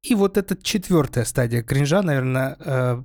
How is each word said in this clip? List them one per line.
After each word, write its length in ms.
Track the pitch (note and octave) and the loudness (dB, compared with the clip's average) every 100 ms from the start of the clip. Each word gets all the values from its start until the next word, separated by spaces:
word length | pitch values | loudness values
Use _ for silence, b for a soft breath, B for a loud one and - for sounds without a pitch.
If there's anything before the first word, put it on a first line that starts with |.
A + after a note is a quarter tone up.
и 100 | - | -2
вот 240 | A3 G3 G3+ | 2 2 0
эта 180 | F#3+ F#3+ | -2 -4
четвертая 720 | - G#3 - E3+ C3 - - | -2 -4 2 2 2 -2 -2
стадия 380 | - A#2+ A#2+ | -2 0 -2
кринжа, 400 | - C#3 C#3+ F#3 | 0 0 2 2
наверное, 540 | F#3 C#3 C3 C3 C3 C3+ | 2 0 0 -2 -2 -6
э, 420 | - C3 B2 A#2+ | -4 -2 0 -2